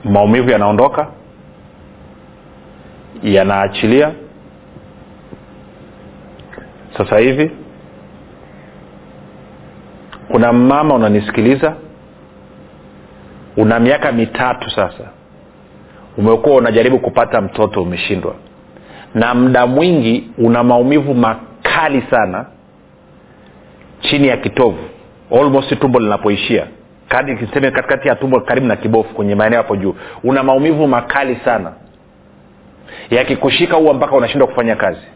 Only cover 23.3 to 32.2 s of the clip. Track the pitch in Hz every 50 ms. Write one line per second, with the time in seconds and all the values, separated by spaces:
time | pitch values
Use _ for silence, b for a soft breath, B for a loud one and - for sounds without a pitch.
23.3 | b b b b b b - - - - - - - - - - 147 143 143 135
24.3 | 120 95 90 98 - - 127 117 90 - - - - - - - - - - -
25.3 | - 120 143 143 135 139 135 - 147 - 143 139 123 123 113 104 101 101 - 107
26.3 | 104 98 - - 123 98 76 - - - - - - _ - - 127 123 135 139
27.3 | 131 107 117 101 - 143 135 135 131 135 - - 147 127 - 143 120 - - 135
28.3 | 131 123 - - 120 127 131 123 104 101 - 107 110 113 107 - - - 104 101
29.3 | 101 101 107 110 117 117 110 - 107 98 95 98 90 B B B B B B 117
30.3 | 131 135 131 135 131 135 143 160 160 147 156 143 127 120 117 - - 139 139 131
31.3 | 123 - - 131 117 110 92 82 - - - - _ _ _ _ _ _